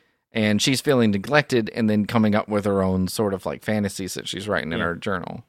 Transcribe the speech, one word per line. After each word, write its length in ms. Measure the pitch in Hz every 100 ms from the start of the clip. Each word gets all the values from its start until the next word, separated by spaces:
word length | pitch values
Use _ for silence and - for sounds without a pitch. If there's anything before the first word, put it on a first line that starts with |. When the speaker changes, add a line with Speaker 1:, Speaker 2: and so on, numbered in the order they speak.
| _ _ _
Speaker 1:
and 300 | 113 107 104
she's 220 | - 131
feeling 280 | - 131 113
neglected, 600 | 101 101 147 143 123 107
and 140 | - 110
then 160 | 107 101
coming 280 | 117 107
up 140 | 104 -
with 160 | 107 101
her 160 | 98
own 260 | 95 92 92
sort 240 | - 107
of, 140 | 95 -
like, 160 | 67
fantasies 480 | - 107 101 - 92
that 160 | - -
she's 180 | - 104
writing 260 | 90 69
in 60 | 85
Speaker 2:
Yeah. 60 |
Speaker 1:
her 100 | 85
journal. 480 | 87 - 92 - -